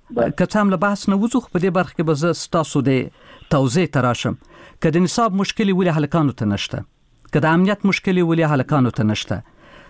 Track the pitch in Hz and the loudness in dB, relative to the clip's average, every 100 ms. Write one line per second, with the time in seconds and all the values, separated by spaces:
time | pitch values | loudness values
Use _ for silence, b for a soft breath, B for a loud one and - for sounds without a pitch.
0 | _ 233 233 - 180 214 202 185 202 202 | _ -2 -2 0 0 2 0 2 0 -2
1 | - 196 233 262 - 180 185 180 175 - | 0 0 0 -2 -2 -2 0 0 -2 -2
2 | 160 147 170 160 - 170 151 151 127 131 | -2 0 0 -2 -2 -2 0 0 2 0
3 | - B B B - 156 135 151 170 143 | -2 B B B -2 0 0 0 0 0
4 | 123 117 123 - B B B B 165 156 | 0 0 -4 -6 B B B B 0 2
5 | 180 - 233 190 196 - 196 185 185 160 | 0 2 0 0 -2 0 0 2 2 0
6 | 147 170 147 - 107 101 - - - _ | 0 0 0 0 -2 -2 -4 -8 -10 _
7 | _ _ - 160 156 165 190 202 202 - | _ _ -4 0 2 2 2 2 0 0
8 | - 185 170 165 160 143 127 147 123 - | 0 0 2 2 2 0 0 0 0 0
9 | 107 107 - 104 B B B B B | -2 -2 -4 -8 B B B B B